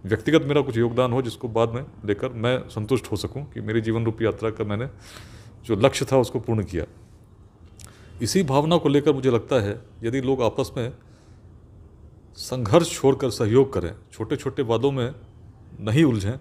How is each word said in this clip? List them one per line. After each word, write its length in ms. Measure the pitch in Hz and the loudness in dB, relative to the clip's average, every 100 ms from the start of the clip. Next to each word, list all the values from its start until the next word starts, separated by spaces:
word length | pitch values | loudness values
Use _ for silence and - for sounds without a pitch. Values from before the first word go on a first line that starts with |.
| 95 | 0
व्यक्तिगत 360 | 104 - 156 | 0 4 2
मेरा 200 | 139 143 | 4 0
कुछ 160 | 131 113 | 2 0
योगदान 340 | 117 120 127 | 2 2 2
हो, 100 | 127 | 0
जिसको 260 | 120 107 123 | -2 -6 -4
बाद 220 | 110 117 | 0 0
में 160 | 120 143 - 104 | 0 -10 -10 -4
लेकर 240 | 101 131 | -2 -4
मैं 400 | 120 120 127 - | -2 -2 -2 -4
संतुष्ट 420 | 113 107 131 - | -8 -2 -2 -2
हो 60 | 101 | -6
सकूं 260 | 104 135 | -6 -8
कि 180 | 147 113 | -12 -10
मेरी 200 | 104 113 | -2 -2
जीवन 240 | 110 113 113 | 0 0 -2
रूपी 200 | 113 110 | 0 -2
यात्रा 240 | - 110 | -2 -6
का 140 | 110 | -4
मैंने 240 | 104 104 131 - - - - - - - - | -4 -4 -6 -12 -20 -20 -20 -20 -20 -20 -4
जो 100 | 101 | 2
लक्ष्य 300 | 127 - 131 | 2 2 2
था 60 | 135 | 2
उसको 220 | 120 123 | 2 -4
पूर्ण 240 | 110 113 | -4 -4
किया। 220 | 98 85 73 - - - - - - _ - - - - - - | -2 -6 -8 -14 -20 -20 -20 -20 -20 _ -20 -20 -20 -20 -20 -8
इसी 220 | 120 190 | -2 0
भावना 340 | 160 135 156 175 | 2 2 4 2
को 120 | 147 | 4
लेकर 240 | 143 147 | 4 4
मुझे 180 | 135 127 | 2 2
लगता 240 | 117 110 131 | 0 2 0
है 260 | 101 110 - - | 0 -6 -12 -8
यदि 180 | 113 135 | -4 -2
लोग 200 | 127 131 | -2 0
आपस 300 | 113 - 135 - | 0 0 -4 -6
में 160 | 117 - - - - - - - - - - - - - - - | -8 -10 -20 -20 -20 -20 -20 -20 -20 -20 -20 -20 -20 -20 -20 -16
संघर्ष 600 | - 131 110 165 165 - | -8 -6 4 4 4 2
छोड़कर 340 | 135 127 123 | 2 2 -2
सहयोग 440 | - 107 120 131 | -2 4 4 4
करें, 180 | 95 82 - - | 0 -4 -10 -20
छोटे-छोटे 480 | - 110 143 135 135 | -10 -6 -4 -4 -4
वादों 300 | 117 113 139 | 0 2 2
में 240 | 135 120 147 - - - - - - | 0 -6 -8 -20 -20 -20 -20 -20 -10
नहीं 240 | 101 123 | -2 2
उलझें 300 | 156 110 98 135 | 4 2 -4 -8